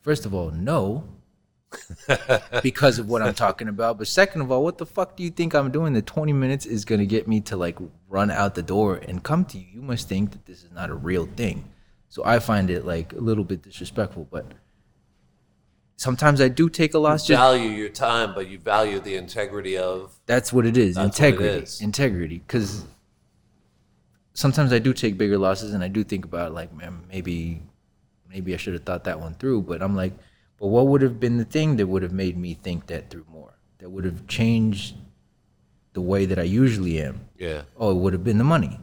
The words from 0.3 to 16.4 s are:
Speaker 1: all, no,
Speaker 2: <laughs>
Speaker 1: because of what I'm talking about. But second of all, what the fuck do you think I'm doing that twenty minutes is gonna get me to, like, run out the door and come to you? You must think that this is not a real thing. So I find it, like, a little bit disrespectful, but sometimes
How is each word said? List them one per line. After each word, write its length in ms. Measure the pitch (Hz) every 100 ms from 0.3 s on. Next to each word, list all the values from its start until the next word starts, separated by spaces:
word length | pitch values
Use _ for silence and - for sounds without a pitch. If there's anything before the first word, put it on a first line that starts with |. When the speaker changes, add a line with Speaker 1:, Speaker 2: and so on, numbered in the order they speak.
Speaker 1:
all, 160 | 95 82
no, 540 | 78 104 165 95 123 160 - _ _ _ _ _
Speaker 2:
<laughs> 920 | - - - - 131 - 120 - 120
Speaker 1:
because 340 | 131 - 139 117
of 100 | 107
what 140 | 117
I'm 140 | 113 101
talking 320 | 107 - 110
about. 320 | 101 113 107
But 80 | 107
second 340 | - 196 165
of 100 | 131
all, 120 | 131
what 160 | 156 175
the 80 | 160
fuck 280 | - 180 -
do 60 |
you 80 | 175
think 240 | 170 170
I'm 160 | 147 139
doing 240 | 143 160
that 140 | 123 -
twenty 260 | - 151
minutes 320 | 139 131 135 -
is 200 | 110 -
gonna 200 | 107 101
get 220 | 110 107
me 140 | 107
to, 140 | 101 95
like, 220 | 87 85 87 - _
run 240 | 95 104
out 240 | 92 101 92
the 80 |
door 320 | 82 98 104 90 -
and 140 | 90
come 220 | - 160 185
to 140 | -
you? 60 | 90
You 100 | 147
must 260 | 139 120 -
think 220 | 95 101
that 160 | - -
this 160 | 90
is 80 | -
not 180 | 87 87
a 60 | 71
real 320 | 73 90 82
thing. 360 | 110 113 - - - _ _ _
So 160 | - -
I 140 | 117
find 320 | - 104 95
it, 140 | 87 -
like, 260 | 85 82
a 60 | -
little 240 | 113 107
bit 180 | 90 90
disrespectful, 640 | 98 - 90 - 95 - 71
but 200 | 73 - - _ _ _ _ _ _ _ _ _ _ _ _ _ -
sometimes 440 | 127 127 151 143